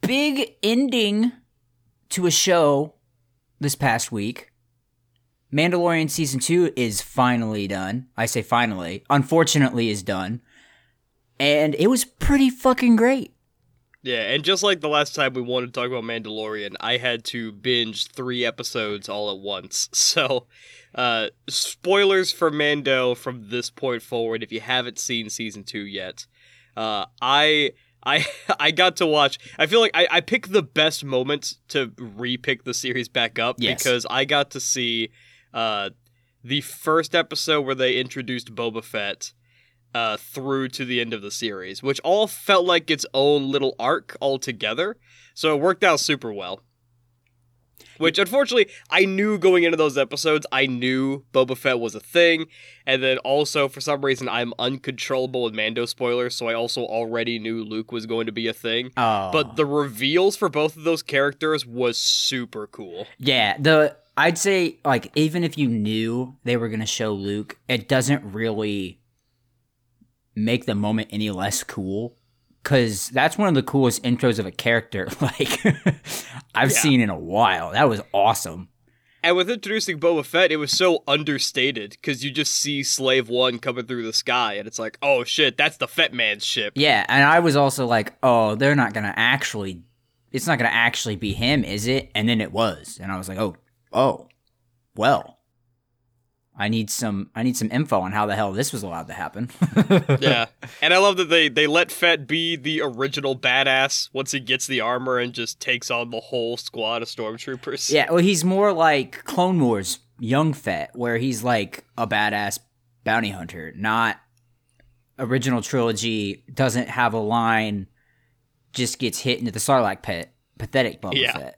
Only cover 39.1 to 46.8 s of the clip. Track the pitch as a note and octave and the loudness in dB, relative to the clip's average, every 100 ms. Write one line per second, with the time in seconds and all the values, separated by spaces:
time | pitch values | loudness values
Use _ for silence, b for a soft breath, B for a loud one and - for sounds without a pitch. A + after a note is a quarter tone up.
39.1 | - - _ _ _ _ _ _ A#2 A2+ | -8 -12 _ _ _ _ _ _ -4 -2
40.1 | G#2+ - - C3+ C3+ C3 - B2+ B2 A#2 | -4 -8 -10 -4 -2 -2 -6 -4 -2 -2
41.1 | A2+ G2+ - A2+ G2 F#2 G2 C3+ C#3 D#3 | -6 -8 -6 -6 -6 -12 -8 -4 -2 2
42.1 | G3 G#3+ - - G3 F3+ F3 D#3 D3+ - | 2 2 -2 2 2 4 2 2 -2 -2
43.1 | C3+ C#3+ D3 C3+ C#3 C3+ - A#2+ D#3 - | 2 4 4 2 0 -2 -2 0 -2 -4
44.1 | - C#3 C3+ C3+ A2 G#2+ A#2+ F3+ A3+ b | -4 -2 -2 -6 -6 -4 -2 -4 -6 b
45.1 | b b - D#3+ D3 E3 F#3 F#3+ D3+ - | b b -2 0 2 2 4 4 2 0
46.1 | C#3+ A#2 G2+ F2+ F2+ _ _ | -2 -4 -8 -10 -12 _ _